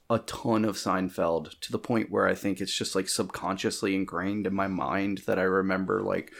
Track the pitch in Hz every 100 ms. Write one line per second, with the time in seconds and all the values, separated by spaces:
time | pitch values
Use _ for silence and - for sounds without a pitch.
0 | _ 113 - - 131 110 110 95 - 92
1 | 92 - 87 82 78 - - 110 - 117
2 | - 101 95 95 101 92 95 - 107 95
3 | 95 - 95 - 87 95 110 - 104 95
4 | 95 87 95 104 95 98 98 92 69 90
5 | 98 95 - 95 95 95 95 95 95 98
6 | 98 95 - -